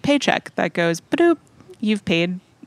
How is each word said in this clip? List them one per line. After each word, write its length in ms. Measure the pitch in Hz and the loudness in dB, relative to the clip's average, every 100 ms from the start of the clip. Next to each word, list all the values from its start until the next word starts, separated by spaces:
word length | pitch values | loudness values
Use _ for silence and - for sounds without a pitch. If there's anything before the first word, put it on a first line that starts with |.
paycheck 520 | - 285 - - - - | 0 0 2 -2 -4 -4
that 160 | 180 | -4
goes, 280 | 175 170 170 | 0 -2 -2
"Ba-doop, 380 | - 294 339 320 _ - - - | -4 2 2 2 _ -20 -20 -6
you've 240 | 214 208 | -4 -2
paid 360 | - 165 175 180 - _ | 0 0 0 -4 -12 _